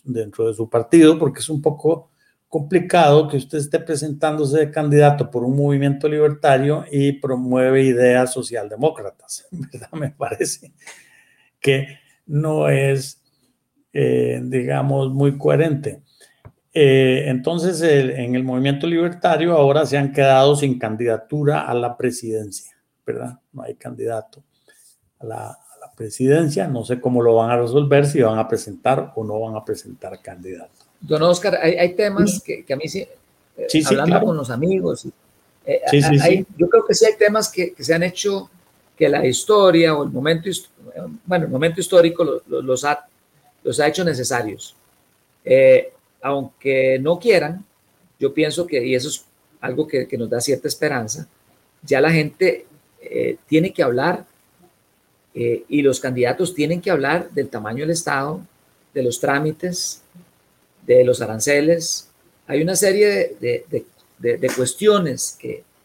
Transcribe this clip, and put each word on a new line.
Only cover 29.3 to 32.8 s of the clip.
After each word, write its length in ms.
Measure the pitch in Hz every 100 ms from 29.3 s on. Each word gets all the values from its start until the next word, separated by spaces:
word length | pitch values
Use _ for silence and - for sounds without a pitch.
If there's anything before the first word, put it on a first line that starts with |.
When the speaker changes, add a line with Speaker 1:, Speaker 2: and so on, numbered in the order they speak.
| 107
Speaker 1:
van 160 | 113 110
a 80 |
presentar 560 | - 104 104 - - 95
candidato. 500 | - 90 90 87 80 _ _ _
Speaker 2:
Don 200 | 143 151
Oscar, 360 | 170 175 202 180
hay, 120 | 165
hay 220 | 175 180 180
temas 360 | 202 196 196 190
Speaker 1:
Sí. 60 |
Speaker 2:
que, 220 | - - -
que 80 |
a 40 |
mí 100 | 135